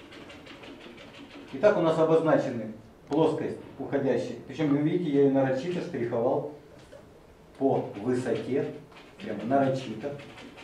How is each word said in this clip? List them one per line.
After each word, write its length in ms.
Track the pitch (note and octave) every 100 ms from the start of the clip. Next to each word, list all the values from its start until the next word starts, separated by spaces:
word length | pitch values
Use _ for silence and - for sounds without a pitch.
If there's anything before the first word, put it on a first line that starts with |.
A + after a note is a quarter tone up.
| - - - - - - - - - - - - - - -
Итак, 240 | C3 G#3 E3+
у 60 |
нас 160 | D#3+ D#3+
обозначены 760 | D#3+ D#3+ D#3 C3+ A#2+ A#2 A2 - - - -
плоскость 500 | D3+ D3+ - - - - -
уходящая. 580 | - - C3 A#2 - - -
Причем, 220 | B2+ D3+
вы 100 | C#3+
видите, 320 | D3+ F3+ D3+
я 100 | C#3
ее 100 | C#3
нарочито 480 | C3+ C3 - F3 -
штриховал 760 | - C3 A#2+ A#2 B2 - - - - - - - - - - - - -
по 320 | C3+ - - G2+
высоте, 760 | A#2+ B2+ B2 G#2+ A#2+ C#3+ - - - - - -
прямо 260 | G#2+ G2+
нарочито, 720 | A#2 C#3 C3 A#2+ A2 G#2+ - - - - - -